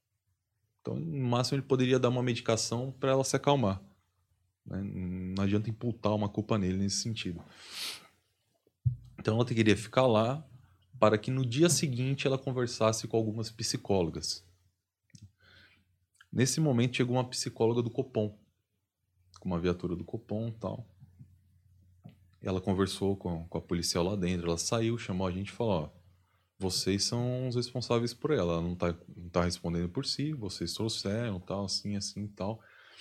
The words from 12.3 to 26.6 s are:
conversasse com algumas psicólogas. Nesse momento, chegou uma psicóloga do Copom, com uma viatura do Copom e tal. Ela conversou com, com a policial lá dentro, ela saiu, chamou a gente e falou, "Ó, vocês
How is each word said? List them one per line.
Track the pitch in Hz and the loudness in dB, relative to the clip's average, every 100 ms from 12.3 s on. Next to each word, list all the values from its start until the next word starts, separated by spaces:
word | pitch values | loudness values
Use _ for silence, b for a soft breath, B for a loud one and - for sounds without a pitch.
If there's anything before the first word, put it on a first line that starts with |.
| 135 | 0
conversasse | 139 127 123 - 110 110 - | -2 -2 -2 2 2 2 0
com | 113 | 0
algumas | 110 110 110 | 0 -2 -6
psicólogas. | - 113 - - 98 82 76 - - - _ _ _ _ _ _ - - _ b b b b b _ _ _ - | -6 -4 -4 2 2 2 0 -6 -8 -10 _ _ _ _ _ _ -20 -20 _ b b b b b _ _ _ -8
Nesse | 107 131 - | 0 2 4
momento, | 156 120 120 120 | 2 4 2 2
chegou | 123 123 | 0 0
uma | 127 | -2
psicóloga | - - - 113 120 | -4 -6 0 2 2
do | 117 | 0
Copom, | - 127 113 107 104 _ _ _ _ _ _ _ _ _ - | -2 -4 0 -2 -4 _ _ _ _ _ _ _ _ _ -12
com | 92 | -4
uma | 87 | -2
viatura | 87 87 87 | 0 0 -2
do | 87 | -6
Copom | 95 113 - 104 113 | -6 -10 -6 -4 -4
e | |
tal. | 110 95 107 120 - - - - - _ _ _ _ _ _ - - _ _ | -6 -8 -8 -12 -18 -20 -20 -20 -20 _ _ _ _ _ _ -20 -20 _ _
Ela | 95 92 | -2 -2
conversou | 98 92 95 - 98 98 | 2 2 2 2 0 0
com, | 87 85 85 | -2 -6 -4
com | 82 | -8
a | |
policial | - 87 85 92 | -4 -2 0 0
lá | 87 104 | 2 2
dentro, | 90 90 85 | 0 0 0
ela | 85 | -2
saiu, | - 117 113 117 | 0 0 0 -2
chamou | 113 92 95 | -4 -2 -2
a | |
gente | 90 101 | -2 -6
e | |
falou, | - 117 90 | -2 0 0
"Ó, | 73 - _ _ _ _ _ | -2 -10 _ _ _ _ _
vocês | - | -6